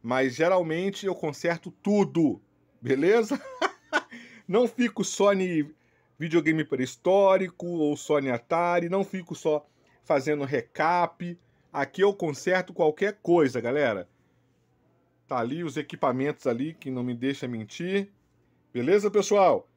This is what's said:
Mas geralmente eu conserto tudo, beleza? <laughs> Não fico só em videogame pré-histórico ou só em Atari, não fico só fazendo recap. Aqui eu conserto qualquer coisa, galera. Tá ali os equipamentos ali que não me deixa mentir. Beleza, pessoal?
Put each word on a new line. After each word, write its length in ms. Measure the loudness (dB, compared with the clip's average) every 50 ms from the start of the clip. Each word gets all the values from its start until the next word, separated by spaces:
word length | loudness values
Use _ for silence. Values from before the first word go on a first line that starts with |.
Mas 320 | -4 -2 0 0 0 0 0
geralmente 720 | 0 2 2 2 2 0 0 -4 -2 -4 -4 -6 -4 -6
eu 80 | -6 -6
conserto 560 | -4 -6 -6 -6 -4 -4 -4 -4 -4 -8 -16
tudo, 680 | -18 _ _ 0 2 2 2 2 2 2 2 2 0 -2 _ _ _ _ _ _ _ _
beleza? 600 | -2 -2 0 2 4 4 4 4 2 0 -4 -6 -6 -12 -8 -4
<laughs> 880 | -4 -4 -4 _ _ _ -4 -4 -4 _ -20 -20 -20 -20 -20 -20 _ 0
Não 180 | 2 2 2
fico 380 | 2 0 -2 -2 -2 0 -4 -6
só 280 | -6 0 2 4 4
em 400 | 4 2 0 0 0 -2 -2 -2 -8 _ _ _ _ _ _ _ _ _
videogame 460 | -6 0 0 2 2 2 0 0 0
pré-histórico 1000 | -2 -2 -4 -4 -4 -6 _ _ 2 4 6 6 6 4 4 0 -4 -8 _ -8
ou 300 | -6 -2 0 0 0 0
só 220 | -4 -2 0 0 0
em 120 | 0 0
Atari, 580 | -4 -4 _ _ -2 0 0 2 0 0 0 -2
não 160 | -2 -4 -4
fico 300 | -4 -6 -12 -10 -10 -14
só 300 | -6 -2 -2 -2 -2 -4 _ _ _ _ _ _ _ _
fazendo 400 | 0 0 0 2 0 -2 -2 -2
recap. 920 | -2 -4 -4 -4 _ _ -2 0 2 2 2 0 -2 -4 _ -12 -12 -12 _ _ _ _ _ _ _
Aqui 280 | -6 -6 -6 -4 0 2
eu 100 | 2 2
conserto 640 | 2 0 -4 -4 -4 -4 -2 0 0 0 -2 -4 -2
qualquer 440 | 0 0 0 2 0 -4 -4 -4 _
coisa, 380 | _ 2 4 6 4 4 2 -2
galera. 480 | -4 -2 -2 0 0 0 0 -4 -8 _ _ _ _ _ _ _ _ _ _ _ _ _ _ _ _ _ _ _ _ _ _ _ _ _
Tá 100 | -4 -4
ali 240 | -4 -4 -4 -6
os 140 | -8 -6 -6
equipamentos 720 | -8 -8 _ -8 -2 -2 -2 0 0 -2 -4 -4 _ -4
ali 280 | -4 -2 -2 -4 -8 -8
que 160 | _ -12 -8
não 140 | -8 -6 -6
me 100 | -6 -6
deixa 320 | -4 -4 -4 -4 -4 -8
mentir. 640 | -8 -8 -10 -10 -12 -12 -10 -8 -4 -2 -4 -4 -4 _ _ _ _ _ _ _ _ _ _ _ _ _
Beleza, 360 | -4 2 2 2 4 2 2
pessoal? 580 | 0 0 0 2 4 4 6 6 4 2 -2 _ _